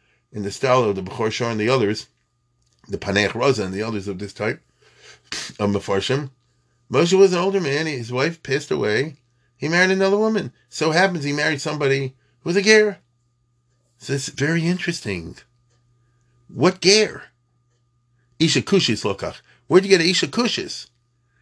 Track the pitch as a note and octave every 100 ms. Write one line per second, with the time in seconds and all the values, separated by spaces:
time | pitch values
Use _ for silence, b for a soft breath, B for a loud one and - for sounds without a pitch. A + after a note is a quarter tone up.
0 | _ _ _ G#2+ G2+ - C3+ B2+ A2+ F#2+
1 | F2+ - A2 - A#2 A2 G#2+ C3 G#2 G#2+
2 | - _ _ _ _ _ _ _ - G2
3 | G2 G2 G2 A2+ C#3 G#2+ F#2 F#2+ A2 G#2+
4 | G2 F#2 G2+ - G#2+ E3 _ _ b b
5 | b b _ - - - G#2 G2+ - G2
6 | - C3+ C#3 - _ _ _ _ - C3
7 | E3+ F#3+ G3 F3 F#3+ G3 D3+ C#3+ D#3+ C3+
8 | A#2 B2 D#3 E3 - C3+ - D3 G#2+ A2
9 | D#3 - _ _ _ _ D3 E3+ F#3 F#3+
10 | F#3+ G3+ A3 G#3+ C#3 - _ - D#3 E3
11 | F#3+ F3 C#3+ D3 D#3 D3+ D#3 D3 C#3 C3+
12 | C3+ - _ _ D#3+ F#3 G3+ A3 G#3+ F#3+
13 | _ _ _ _ _ _ _ _ _ _
14 | - C#3 - - D3 E3 E3 F3+ - E3+
15 | G#2+ F2+ D#2+ - - _ _ _ _ _
16 | _ _ _ _ - - E3+ - F3+ G#3+
17 | G#3 - - _ _ _ _ _ _ _
18 | _ _ _ - D#3+ C3+ - G3 - G#2+
19 | G#2 F#2+ E2+ - b b - F3 G3 F3+
20 | E3 F3+ D3 A3 B3 - D2+ - - _
21 | _ _ _ _